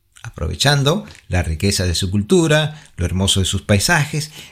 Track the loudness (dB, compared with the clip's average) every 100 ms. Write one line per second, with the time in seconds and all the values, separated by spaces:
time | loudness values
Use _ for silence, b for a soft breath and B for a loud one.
0 | _ -20 -16 -8 -6 0 2 2 2 -2
1 | -4 B -4 -2 -2 -2 0 0 0 -2
2 | -2 -2 2 2 4 2 0 B B -6
3 | -2 0 0 0 0 -2 2 2 2 0
4 | 0 -4 -8 B B